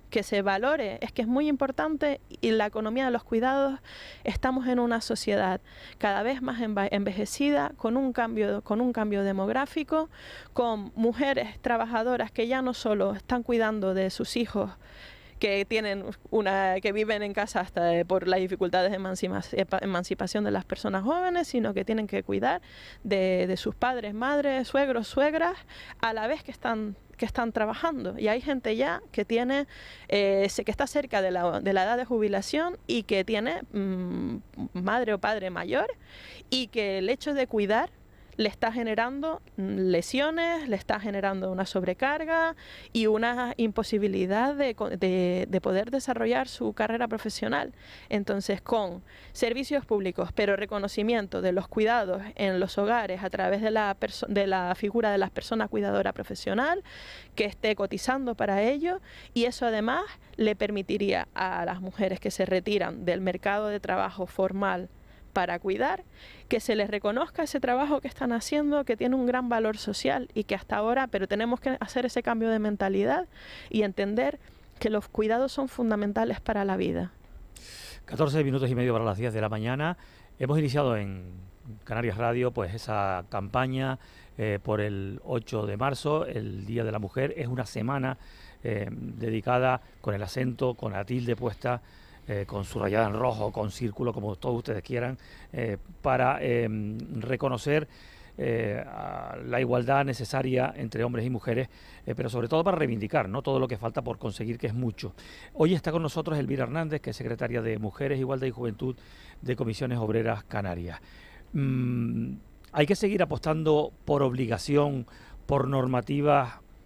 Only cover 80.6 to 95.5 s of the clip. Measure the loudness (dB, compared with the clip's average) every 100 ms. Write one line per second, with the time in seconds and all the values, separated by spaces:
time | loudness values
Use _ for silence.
80.6 | 2 2 2 2 -2 -8 -10 -14 -16 -18
81.6 | -16 -14 -6 -2 0 0 0 2 0 0
82.6 | -4 -4 -2 0 0 0 -4 -6 -2 0
83.6 | 0 0 -2 -4 -10 -20 -18 -4 -2 -2
84.6 | 0 0 0 -4 -6 -8 -6 -6 -4 -4
85.6 | -4 -2 -2 -2 0 0 -2 -6 -6 -8
86.6 | -6 -4 -2 -4 -6 -4 -4 -4 -6 -4
87.6 | -6 -4 -4 -2 -4 -6 -12 -20 -20 -10
88.6 | -6 -4 -4 -8 -10 -6 -4 -2 2 2
89.6 | 2 0 -4 -10 -4 -4 -4 -2 -4 0
90.6 | -2 -2 -6 -4 -4 -2 -2 -2 -2 -4
91.6 | -4 -4 -6 -20 -20 -18 -6 -4 -2 -4
92.6 | -4 -2 2 4 2 2 0 0 -2 -2
93.6 | -4 -4 -6 -2 -2 -2 -4 -4 -4 -4
94.6 | -4 -6 -4 -4 -4 -6 -14 -20 -12